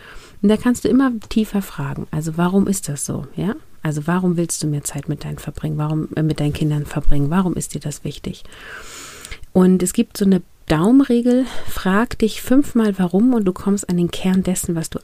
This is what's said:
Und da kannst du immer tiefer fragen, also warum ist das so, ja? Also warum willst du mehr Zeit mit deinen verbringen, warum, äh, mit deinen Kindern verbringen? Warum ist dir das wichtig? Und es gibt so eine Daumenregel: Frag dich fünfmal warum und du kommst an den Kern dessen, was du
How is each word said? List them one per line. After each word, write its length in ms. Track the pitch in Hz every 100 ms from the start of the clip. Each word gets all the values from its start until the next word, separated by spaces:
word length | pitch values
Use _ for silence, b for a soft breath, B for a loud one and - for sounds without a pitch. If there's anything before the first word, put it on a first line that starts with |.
| B B B B
Und 80 | 202
da 80 | 214
kannst 260 | 247 240
du 60 | -
immer 220 | 254 269 226 -
tiefer 320 | 220 214 202
fragen, 460 | 196 - 139 139 -
also 260 | 151 160 160
warum 300 | 175 196 -
ist 220 | 190 -
das 160 | 143 -
so, 220 | - 139 -
ja? 200 | 165 311 - -
Also 220 | 156 151 151
warum 320 | 180 185 170
willst 240 | 165 -
du 60 | 156
mehr 160 | 147
Zeit 260 | - - -
mit 140 | 147
deinen 160 | 151 147
verbringen, 380 | - - 156 151
warum, 320 | 151 156 - -
äh, 80 |
mit 160 | 156 147
deinen 140 | 147
Kindern 320 | 147 156 151 147
verbringen? 440 | 147 - 147 143
Warum 260 | 180 185 -
ist 180 | -
dir 60 | 151
das 240 | 147 143
wichtig? 400 | 151 - 190 - B B B B B B B B B B -
Und 280 | 190 185 185
es 120 | 185
gibt 240 | - 233 -
so 80 | 196
eine 160 | 185 - - -
Daumenregel: 800 | 156 190 269 269 240 240 247 254 B -
Frag 500 | - 185 196 240 -
dich 220 | 220 -
fünfmal 560 | - 254 285 233 214 196
warum 360 | 180 196 247
und 120 | 240 190
du 80 |
kommst 360 | 180 196 202 -
an 80 | 175
den 140 | 170
Kern 320 | - 190 190
dessen, 320 | 185 180 - 165
was 140 | 165
du 100 | -